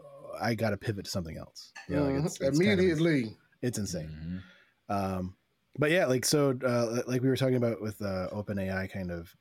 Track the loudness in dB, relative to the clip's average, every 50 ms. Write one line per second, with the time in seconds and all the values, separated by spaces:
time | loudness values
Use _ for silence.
0 | -20 -20 -20 -18 -16 -14 -8 -4 -2 -2 0 0 0 0 0 -2 -2 -4 -4 -4
1 | -6 -6 -6 -6 -4 -6 -8 -10 -12 -12 _ -20 -20 -18 _ -18 -10 -4 0 0
2 | 2 2 2 0 0 -2 -2 0 0 2 4 4 6 6 6 6 4 4 4 4
3 | 4 4 4 4 2 -2 -6 -12 _ _ _ _ -4 -2 -2 -2 -4 -4 -4 -6
4 | -6 -8 -10 -10 -8 -8 -8 -8 -10 -14 -20 -20 _ _ _ _ _ -4 -2 0
5 | 0 0 -2 -2 -4 -6 -8 -12 _ _ _ _ _ _ _ -2 2 2 4 4
6 | 4 4 2 2 2 2 4 4 4 4 2 2 0 0 2 2 2 2 0 -2
7 | -2 0 -2 2 2 2 2 4 4 2 4 4 2 2 0 -2 -4 -6 -6 -4
8 | -4 -4 -2 -2 -4 -4 -4 -6 -6 -4 -4 -2 -2 -2 -2 -2 -4 -4 -6 -6
9 | -6 -6 -6 -6 -8 -12 -16 _